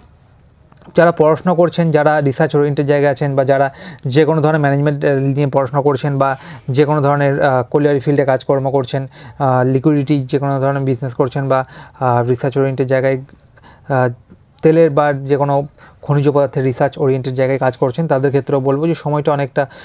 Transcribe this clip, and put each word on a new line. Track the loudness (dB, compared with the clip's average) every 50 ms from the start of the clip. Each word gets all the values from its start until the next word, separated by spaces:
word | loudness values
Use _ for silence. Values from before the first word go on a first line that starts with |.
| -6 -14 _ _ _ _ _ _ _ _ _ _ _ _ -20 -20 -18 -4 2
যারা | 4 4 4
পড়াশোনা | 4 4 2 2 2 2 0 0 2
করছেন, | 2 2 0 0 0 0 2
যারা | 2 2 2 2 2 2
রিসার্চ | 0 0 0 0 0 0 2
ওরিয়েন্টেড | 0 0 0 0 -2 0
জায়গায় | 0 2 2 2 0
আছেন, | 0 -2 -2 -2 0
বা | 0 2
যারা | 2 2 2 2 0 -4 -8 -20 -20 -14 -10 -6
যে | 0 2 2 4
কোনো | 4 2 2
ধরনের | 2 2 2 2
ম্যানেজমেন্ট, | 2 2 2 2 0 0 0 0 0
আহ, | 0 0
নিয়ে | 0 0 -2 0 -2 -2
পড়াশোনা | 0 0 -2 -2 -2 -2 -2
করছেন, | 0 0 0 -2 -2 -2 0 0
বা | 0 0 -2 -6 -10 -18 -20 -14 -8 -4
যে | 0 2 2
কোনো | 2 2 0
ধরনের, | 2 0 2 2 0 0 0 0
আহ, | 0 2 0 0
কুলিয়ারি | 0 0 0 0 2 2 0 0
ফিল্ডে | 0 0 0 2 2
কাজকর্ম | 2 0 -2 0 -2 -2 0 0 -2
করছেন, | -2 -2 -2 -2 -6 -8 -8 -8 -14 -20 -20 -14 -6 -2
আহ, | 0 0 2 2 2
লিকুইডিটি | 2 0 0 0 0 0 0 0 0 -2 -2 -2
যে | -2 -4 -4
কোনো | -2 -2 -2 -2
ধরনের | -2 -2 -2 -2
বিজনেস | -2 -2 -4 -4 -6 -6 -4
করছেন, | -2 -4 -2 -2 -4 -2 0
বা, | 0 -2 -2 -4 -12 -20 -20 -18 -8 -4
আহ, | 0 0 2 2 0 0
রিসার্চ | -2 -2 -2 -2 -2
ওরিয়েন্টেড | 0 -2 0 0 -2 -2 0
জায়গায়, | 0 0 0 0 -2 -4
আহ, | -6 -12 -20 -20 _ _ _ -20 -20 -20 -20 -16 -8 -2 0 0 0 0 -2 -6 _ -20 -20 -20 _ _ _ _
তেলের | 2 4 4 4 4 4
বা | 4 2 0 0
যে | 0 -2 -2 -2 0
কোনো | 0 0 0 0 -2 -2 -6 _ -20 -20 -20 -20 _
খনিজ | -4 -2 0 0 2 2
পদার্থের | 2 2 0 0 -2 -2 -2
রিসার্চ | -2 0 0 -2 -2 -2 -2
ওরিয়েন্টেড | 0 0 0 0 -2 -4 -2
জায়গায় | -2 -2 0 0 0
কাজ | -2 -2 -2
করছেন, | 0 -2 -2 -2 -2 -2
তাদের | -2 0 0 0 0
ক্ষেত্রেও | 0 -2 -2 -2 -2 -2
বলবো | 0 0 -2 0 -2
যে | -2 -4
সময়টা | -4 -4 -4 -4 -2 0 0
অনেকটা | 0 -2 -2 -4 -2 -4 -4 -4 -6 -18